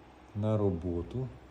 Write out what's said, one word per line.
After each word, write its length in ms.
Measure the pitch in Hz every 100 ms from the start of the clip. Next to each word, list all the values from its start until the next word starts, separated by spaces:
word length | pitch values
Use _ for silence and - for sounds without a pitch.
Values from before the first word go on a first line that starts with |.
| - - - 101
на 220 | 107 107
роботу. 720 | 101 85 87 85 82 123 127 - -